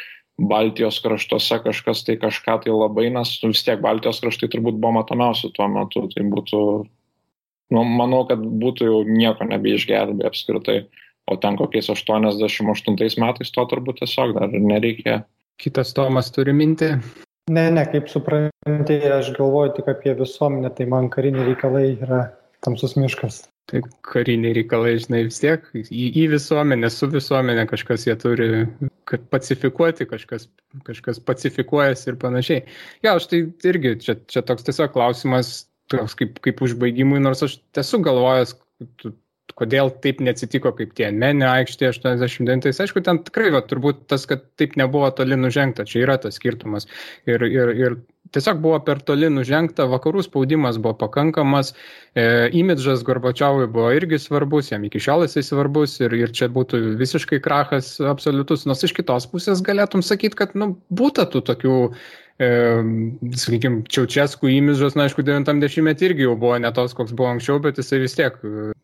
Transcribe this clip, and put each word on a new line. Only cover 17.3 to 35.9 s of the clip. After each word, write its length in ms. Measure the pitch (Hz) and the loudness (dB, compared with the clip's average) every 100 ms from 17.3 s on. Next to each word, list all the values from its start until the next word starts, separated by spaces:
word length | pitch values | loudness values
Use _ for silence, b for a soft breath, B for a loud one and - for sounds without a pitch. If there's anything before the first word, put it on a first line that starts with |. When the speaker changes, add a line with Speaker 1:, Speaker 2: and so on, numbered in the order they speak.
| _ - | _ -2
Speaker 3:
Ne, 180 | 165 165 | 2 4
ne, 140 | 165 147 | 2 2
kaip 240 | 147 147 | -2 -2
supranti, 840 | 147 151 151 151 - 151 151 147 151 143 | -6 -2 0 0 -2 0 0 2 2 2
aš 260 | 139 123 | 2 0
galvoju 440 | 127 135 143 143 143 | 0 2 4 2 0
tik 140 | 127 | -4
apie 260 | 135 139 127 | -2 -2 -2
visuomenę, 560 | 127 - 147 135 127 | -2 -2 -2 0 -4
tai 160 | - 123 | -4 -2
man 220 | 131 123 | 0 0
kariniai 360 | - 135 131 127 | 0 0 0 0
reikalai 380 | 127 135 135 135 | 0 0 2 2
yra 300 | 117 123 127 120 - _ _ | 0 -2 -2 -2 -8 _ _
tamsus 340 | - 117 131 139 | -6 -4 -2 0
miškas. 480 | 131 - 113 - - _ | 0 -2 -8 -10 -20 _
Speaker 2:
Tai 180 | - 123 - - | -8 -8 -8 -12
kariniai 560 | - 123 120 117 117 117 | -6 -2 0 0 0 0
reikalai, 420 | 113 117 117 117 | 0 0 2 0
žinai, 240 | 117 117 | 0 -2
vis 160 | 117 - | -2 0
tiek 240 | 147 160 - | 0 0 -4
į, 400 | 117 107 120 123 | -12 -10 -6 -2
į 160 | 156 160 | 2 2
visuomenę, 600 | 151 143 147 147 127 113 | 2 0 0 2 2 0
su 160 | - 139 | 0 -2
visuomenė 580 | 147 - 139 127 113 110 | -2 0 0 2 0 0
kažkas 420 | 107 - 117 - | -2 -2 -2 -2
jie 80 | 113 | -2
turi, 320 | 120 120 113 110 113 - 135 - | 0 0 2 0 -2 -4 -8 -8
kad 220 | - 127 - | -8 -8 -2
pacifikuoti, 800 | 131 - 135 156 - 165 160 123 | -4 -2 -2 -2 2 0 0 -6
kažkas, 420 | 110 - 113 - _ _ 135 | -10 -10 -12 -12 _ _ -20
kažkas 440 | - 113 - 117 | -16 -12 -8 -8
pacifikuojasi 880 | - 123 135 131 123 147 139 127 - | -4 -2 -2 -4 -2 2 2 0 -6
ir 80 | 120 | -6
panašiai. 460 | 127 123 123 139 - B B B | -4 -2 0 -2 -4 B B B
Jo, 180 | 220 180 | 2 2
aš 140 | - | 2
tai 120 | 170 165 170 | -2 -2 -2
irgi, 340 | 180 180 127 113 | 0 2 0 -2
čia, 180 | - 110 | -4 -6
čia 200 | - 127 | -4 -6
toks 240 | 123 120 - | -2 -4 -4
tiesiog 240 | 135 143 | -2 0
klausimas, 640 | 131 120 120 135 127 120 - - _ | 2 0 0 0 0 0 -6 -18 _
toks 340 | - | -6